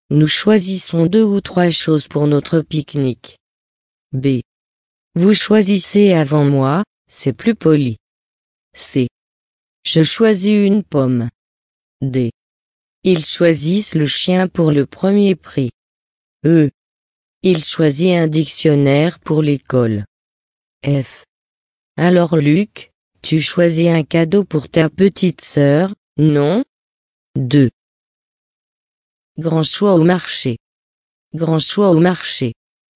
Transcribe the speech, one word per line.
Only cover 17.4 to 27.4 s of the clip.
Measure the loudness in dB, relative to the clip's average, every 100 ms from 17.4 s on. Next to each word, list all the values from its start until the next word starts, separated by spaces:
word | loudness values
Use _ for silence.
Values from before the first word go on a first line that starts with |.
Il | 0 0
choisit | -2 -2 -2 0 0 2
un | 0
dictionnaire | 0 -2 -2 0 2 2 2 0 -4
pour | -4 -2
l'école. | 0 -2 -2 -2 0 -2 -6 _ _ _ _ _ _ _ -4
F. | -4 -4 -12 _ _ _ _ _ _ _ -4
Alors | 2 2 2 0
Luc, | 2 0 -2 -8 -20 _ _ _
tu | -4 -4
choisis | -2 0 0 2 0
un | 0
cadeau | 0 0 0 0
pour | -2 -4 -2
ta | 0 0
petite | 2 0 2 -2 -4
sœur, | -6 0 2 2 0 -6 _ 0
non ? | 2 2 0 0 -4 _ _ _ _ _ _
Deux. | -6